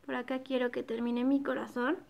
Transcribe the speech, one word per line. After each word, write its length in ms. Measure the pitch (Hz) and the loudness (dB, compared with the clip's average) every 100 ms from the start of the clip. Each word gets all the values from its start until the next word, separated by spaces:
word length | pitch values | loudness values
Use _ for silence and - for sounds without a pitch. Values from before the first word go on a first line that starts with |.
| - | -6
Por 100 | 254 | -4
acá 260 | - 262 | -2 -4
quiero 280 | 262 254 247 | -2 0 0
que 120 | 247 | -2
termine 420 | - 226 240 240 254 | -4 -2 0 2 4
mi 180 | 277 | 4
corazón. 540 | 277 254 220 247 254 370 | 2 -2 -2 0 0 0